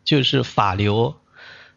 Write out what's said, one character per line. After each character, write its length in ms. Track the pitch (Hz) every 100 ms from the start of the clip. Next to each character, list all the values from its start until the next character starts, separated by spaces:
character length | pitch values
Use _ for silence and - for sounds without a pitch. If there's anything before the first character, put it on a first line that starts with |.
就 180 | - 147
是 180 | 127 135
法 320 | 123 - 101
流， 420 | 95 104 107 123 - _ - - - -